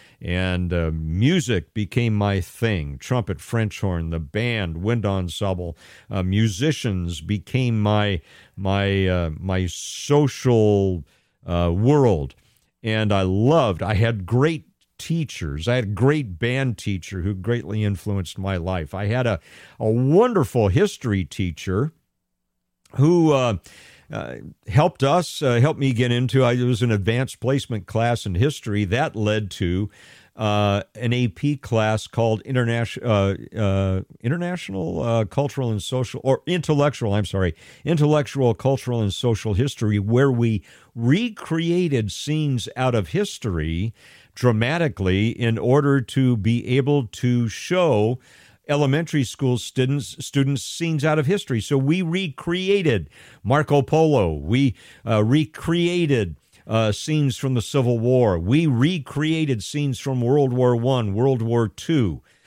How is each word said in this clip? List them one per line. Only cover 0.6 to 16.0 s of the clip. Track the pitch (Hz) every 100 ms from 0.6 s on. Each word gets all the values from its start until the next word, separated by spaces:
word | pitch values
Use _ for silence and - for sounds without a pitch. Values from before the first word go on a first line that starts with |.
| 87
uh, | 87 82
music | 80 80 90 131 185 120 87 -
became | 110 101 123 117
my | 104 101 98
thing. | - - 113 92 71 67
Trumpet, | - 123 101 82
French | - 117 104 -
horn, | 98 87 82
the | 82
band, | 73 104 120 113 85 80
wind | 104 117 101
ensemble, | 95 90 - 101 90 87 - - - -
uh, | 98
musicians | 92 101 113 92 156 - 117 92 85 80
became | 82 104 - 131 123 110
my, | 104 104 104 87 - - -
my, | - 95 98 98 98 92
uh, | 90 82 78
my | 95 92
social, | 90 - - - - 147 143 - 131 117 107 101 98 87 - _ _ _ 87
uh, | 87 87
world. | 90 120 147 123 80 65 - _ _ _ _
And | 110 110 107
I | 98
loved, | 92 98 123 160 117 82
I | 101
had | 101 117 107 90
great | 120 156 165 - _ _ -
teachers. | - 165 147 - 78 73 101
I |
had | 123
a | 104
great | 98